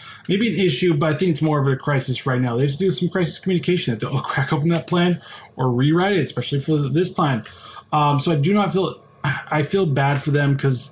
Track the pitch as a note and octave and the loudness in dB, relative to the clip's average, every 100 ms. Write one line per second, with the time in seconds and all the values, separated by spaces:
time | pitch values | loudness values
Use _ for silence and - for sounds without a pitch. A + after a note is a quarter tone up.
0 | - - - F#3+ A#3 E3 F#3 - F3+ D3 | -20 -12 -4 0 0 2 0 2 2 2
1 | D#3+ C#3+ F#3 D3 D#3 D3 C#3 C3 - C3+ | 0 0 0 0 0 2 0 0 0 -2
2 | C3 B2 C#3 B2 B2 A#2 C#3 C#3 F#3+ - | -2 -4 -2 -2 0 0 0 0 0 0
3 | F3 F#3 D#3+ - F#3+ F3 F3+ F3+ C#3 A2 | -2 0 -2 -2 -2 -2 0 -2 0 -4
4 | - C3+ - - C3+ D3+ E3 E3 - F3 | -4 -4 -4 -4 -2 0 0 0 0 0
5 | F3 E3+ - - - - C3 A#2+ C#3+ E3+ | 2 0 -6 -20 -14 -4 0 2 2 2
6 | F#3+ F#3+ B2+ - - C#3+ D3 D3+ C#3 D3+ | 2 0 -2 -4 -4 -4 0 0 0 0
7 | F#3 - D3+ A2+ - - - - - D3+ | 0 0 0 0 -4 -18 -20 -20 -4 0
8 | D3 C#3+ F3 D3+ D#3 G#3 F#3+ F3+ F3+ - | 2 2 2 2 2 2 2 0 -2 -4
9 | - - C#3+ - - D3+ C#3+ G3 F3 C3+ | -20 -8 -4 -4 -2 -2 0 0 2 2
10 | C#3 C#3 D3+ C#3+ C#3 C#3 C#3 A#2+ - | 2 0 0 2 2 2 2 0 -2